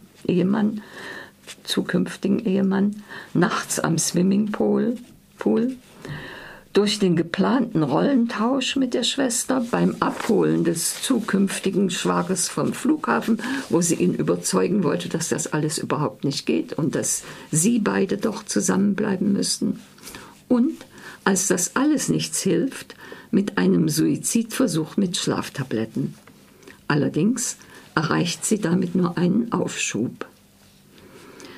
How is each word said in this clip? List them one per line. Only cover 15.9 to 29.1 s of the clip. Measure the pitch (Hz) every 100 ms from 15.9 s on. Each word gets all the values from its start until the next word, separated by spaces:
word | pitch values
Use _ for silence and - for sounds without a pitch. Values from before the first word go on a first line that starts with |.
| 135 143 -
nicht | 143 135 -
geht | 165 -
und | - 160 139
dass | - - - - -
sie | 156 190 240
beide | 143 98 95 101
doch | - 202 -
zusammenbleiben | 208 196 190 202 185 - 190 202
müssten. | 196 - - - - - - - - - - -
Und, | 247 285 - - - - - -
als | 190 -
das | 185 - -
alles | 285 302 -
nichts | 160 - -
hilft, | 196 170 269 - - - - - -
mit | 190 202 -
einem | 185 175 160
Suizidversuch | 151 160 143 - 233 226 - 254 160 156 -
mit | 190 -
Schlaftabletten. | - 98 - - 127 113 110 120 120 - - - - - - - -
Allerdings | 147 135 147 202 254 - - - - - -
erreicht | 156 156 170 - -
sie | 208
damit | 170 185 180 185
nur | 175